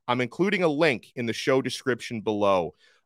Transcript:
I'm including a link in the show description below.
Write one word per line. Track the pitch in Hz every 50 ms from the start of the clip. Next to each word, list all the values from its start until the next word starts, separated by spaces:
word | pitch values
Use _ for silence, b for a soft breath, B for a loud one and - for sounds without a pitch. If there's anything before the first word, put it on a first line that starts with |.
| -
I'm | - 123 123
including | 123 117 - - 180 208 208 185 185
a |
link | 160 143 147 170 156 120 101 - - -
in | 127 120
the | 113 110
show | - - 143 131 135
description | 127 127 - - - 131 120 117 - - 120 110
below. | 95 113 107 104 104 98 98 92 82 76 - b b b b b b